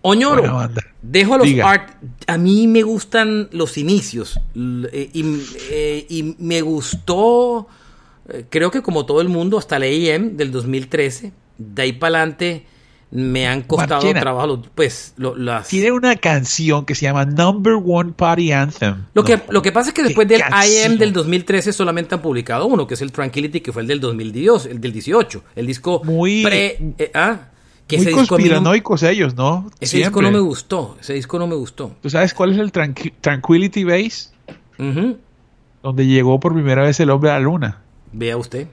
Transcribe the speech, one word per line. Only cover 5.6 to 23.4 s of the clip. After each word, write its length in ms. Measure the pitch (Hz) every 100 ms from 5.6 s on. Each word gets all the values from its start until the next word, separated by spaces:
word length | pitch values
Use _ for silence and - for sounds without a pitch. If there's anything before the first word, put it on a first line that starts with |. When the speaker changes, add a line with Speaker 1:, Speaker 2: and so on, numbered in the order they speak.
| 131
Speaker 1:
eh, 340 | 151 151 151 151
y 280 | 165 156 160
me 240 | 170 165
gustó, 1040 | 160 156 131 - - 180 226 240 247 233 208 _ - - _ _ -
eh, 160 | - 123
creo 180 | 160 175
que 140 | 269
como 240 | 233 160 135
todo 120 | 147
el 80 | 180
mundo, 280 | 175 180 214
hasta 200 | - 143
el 40 |
A 60 | 135 151 170
M 160 | 156 220 147
del 160 | 143
dos 160 | 127 120
mil 220 | 131 127
trece. 440 | 156 139 123 202 _ _ -
De 240 | 107 104
ahí 120 | 131
pa'lante 760 | 123 165 160 160 143 175 165 - _ _ _ _
me 380 | 127 131 127 127
han 140 | 135
costado 380 | 123 156 147 147
Speaker 2:
Marchena, 180 | 147 165
Speaker 1:
trabajo 260 | 131 127 147
los, 140 | 127 117 -
pues, 400 | 139 - - -
lo-, 180 | 131 120
las 340 | 120 117 -
Speaker 2:
tiene 220 | 190 214
una 240 | 247 247 226
canción 680 | 170 147 127 - 160 147 143
que 80 |
se 80 | 139 139
llama 180 | 139 139
Number 480 | 147 175 202 202 220
One 280 | 175 175 175 165
Party 360 | 170 170 170
Anthem. 540 | 139 143 - 104 98 98 208
Speaker 1:
Lo 80 |
que, 140 | 214 220
Speaker 2:
No, 60 | -
Speaker 1:
lo 120 | 202
que 80 | 190
pasa 180 | 196 254
es 60 | -
que 80 |
Speaker 2:
qué 60 | 262
Speaker 1:
después 180 | - 208
del 140 | 226
I 20 |
M 80 | 143
Speaker 2:
canción. 460 | 202 202 220 220 226
Speaker 1:
del 140 | 214
dos 120 | 180 156
mil 200 | 180 175
trece 280 | 190 202
solamente 400 | 196 180 170 165
han 80 | 180
publicado 460 | 160 123 120 117 208
uno, 180 | 226 131
que 80 |
es 80 | 117
el 100 | 135
Tranquility, 480 | 127 135 135